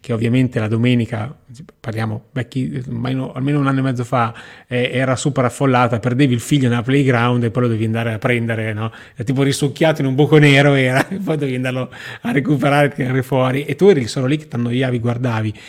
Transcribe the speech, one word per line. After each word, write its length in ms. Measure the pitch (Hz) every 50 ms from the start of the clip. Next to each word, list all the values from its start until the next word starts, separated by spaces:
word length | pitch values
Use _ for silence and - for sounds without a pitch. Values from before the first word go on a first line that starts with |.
che 120 | - - 117
ovviamente 460 | 110 117 117 120 131 127 123 - 117
la 100 | 107 104
domenica 680 | 117 113 120 123 123 120 113 - - 107 107 135 156 - _ _ 117 120 170 - _ _ - 120
parliamo 360 | 107 110 110 110 110 117 - _ _
vecchi, 500 | 135 117 - - 131 127 - 143 135 123
almeno, 460 | 139 123 117 120 127 131 131 131 123 -
almeno 280 | 131 131 143 147 147
un 60 | 135
anno 120 | 135 135 135
e 40 | 131
mezzo 220 | 135 123 120 120
fa, 300 | - - 123 117 110 113 - - - - - -
eh, 240 | _ 123 123 123 127 -
era 240 | 123 131 127 127
super 300 | - - 151 131 135 123
affollata, 520 | 120 - - 143 135 127 123 123 117 120 110
perdevi 360 | - 123 123 123 147 131 123
il 60 | 120
figlio 280 | - - 151 143 131 120
nella 140 | 117 120 110
playground 600 | 131 135 143 139 131 127 117 117 123 123 123 120
e 80 | 117
poi 120 | 107 127 123
lo 60 | 120
devi 180 | 113 107 113
andare 260 | 110 110 113 117 117 110
a 60 | 104
prendere, 560 | - 127 123 117 117 117 113 110 110 113 107
no? 180 | 104 110 113 - - - - -
È 100 | - 113
tipo 180 | 110 131 135 139
risucchiato 600 | 139 135 - 147 139 - - 165 160 156 156 139
in 40 |
un 80 | 135 131
buco 220 | 135 151 - 156
nero 380 | 151 147 143 139 139 143 143 143
era, 340 | 135 131 127 127 135 - -
<laughs> 0 |
e 80 | 190
poi 220 | 190 190 185 160 147
devi 160 | 143 135 127
andarlo 360 | 123 127 131 127 127 127 - - - - - - -
a 100 | - 233
recuperare, 600 | 240 147 127 - 151 131 139 143 143 147 147 139
tirare 320 | 143 - 139 127 131 131 127
fuori, 420 | - 143 131 127 127 131 139 143
e 100 | - 139
tu 120 | - 180
eri 200 | 208 190 143 120
solo 200 | 107 - 143 131
lì 100 | 131 151
che 120 | 151 151 -
ti 60 | -
annoiavi, 440 | 120 120 120 117 127 135 127 123 120
guardavi. 560 | 113 120 117 120 131 123 113 110 110 110 104 - -